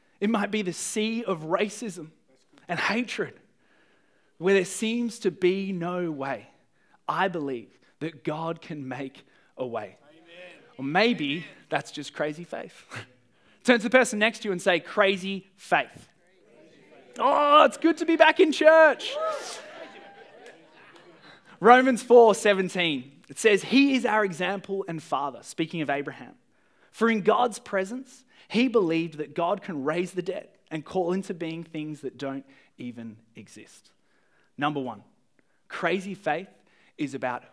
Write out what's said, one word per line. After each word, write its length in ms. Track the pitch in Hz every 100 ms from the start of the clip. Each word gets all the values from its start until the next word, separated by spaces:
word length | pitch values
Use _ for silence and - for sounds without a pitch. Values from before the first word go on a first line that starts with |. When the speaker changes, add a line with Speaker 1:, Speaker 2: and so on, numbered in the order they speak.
| _ _
Speaker 1:
It 100 | 202
might 200 | 226 208
be 120 | 214
the 100 | 185
sea 520 | 160 - 220 214 226
of 200 | 220 175
racism 680 | 156 170 208 - 233 175 156 _ _ _ _ _ -
and 100 | 170
hatred 560 | - 214 240 - 180 - _ _ _ _ _ _ _ _ _ _
where 160 | 175
there 100 | 196
seems 560 | 185 - 220 233 233 -
to 100 | 196
be 420 | - 180 190 196
no 380 | 185 170 180 175
way. 380 | 147 135 120 - _ _ _ _ _ -
I 200 | 156 190
believe 400 | 175 139 123 101 _ _ _
that 240 | 160 156
God 360 | - 156 165 165
can 260 | - 151 131
make 380 | 123 135 - _ _ _ -
a 100 | 131
way. 300 | 113 104 - _
Speaker 2:
Amen. 140 | 165 165 170 - - - -
Speaker 1:
Or 60 |
maybe 540 | 139 170 226 214 143 156
Speaker 2:
Amen. 60 | - - _
Speaker 1:
that's 220 | 147 -
just 220 | - 143
crazy 320 | - 151 156
faith. 300 | 175 - 175 - - - - _
<laughs> 400 | _ _ _ _
Turn 140 | - 240
to 60 |
the 60 | 233
person 280 | 254 247 208
next 220 | 214 220
to 80 | 214
you 40 |
and 80 | 180
say, 200 | 190 180
"Crazy 680 | - - 196 196 190 196 - _
faith." 520 | - 165 127 - - _ _ _ _ - - - - - - -
Oh, 460 | 240 285 294 294
it's 120 | 294 -
good 220 | 320 320
to 80 | 339
be 100 | 330
back 240 | 320 311
in 120 | 320
church. 640 | - 311 320 311 254 - 571 640 587 - - - - - - - - - - - - - - - - - - - - - -
Romans 400 | 196 247 254 233
four 320 | - 240 226
seventeen, 800 | 202 208 196 185 185 170 139 127 - -
it 100 | -
says, 240 | 220 196
"He 320 | - 247 277
is 100 | 262
our 200 | 220 214
example 600 | 202 156 180 196 - 196 190
and 120 | 165
father," 440 | - 135 143 120
speaking 360 | - - 160 170
of 100 | 143
Abraham. 440 | 143 143 - 127 - _ _ _ _ _
"For 180 | - 226
in 120 | 220
God's 400 | 175 214 247 202
presence, 640 | - 196 190 247 269 - _ _ -
he 180 | 208 254
believed 520 | 226 175 165 170 151
that 180 | 143 143
God 260 | 170 196
can 220 | 202 156
raise 260 | 135 165 180
the 120 | 180
dead 260 | 175 180 - _ _
and 120 | 156
call 280 | 143 190 170
into 200 | 185 190
being 300 | 175 165 165
things 380 | 170 160 151 147
that 180 | 135 -
don't 260 | 139 135 - - _ -
even 380 | 120 - 226 107 _ -
exist." 560 | 104 - - - _ _ _ _ _ _ _ -
Number 220 | 143 147
one, 240 | 127 104 - _ _ _ _ _ _
crazy 460 | - 170 185 190
faith 340 | 185 - 151 190 _ _ _ _ -
is 160 | 143
about 300 | 135 127 123 -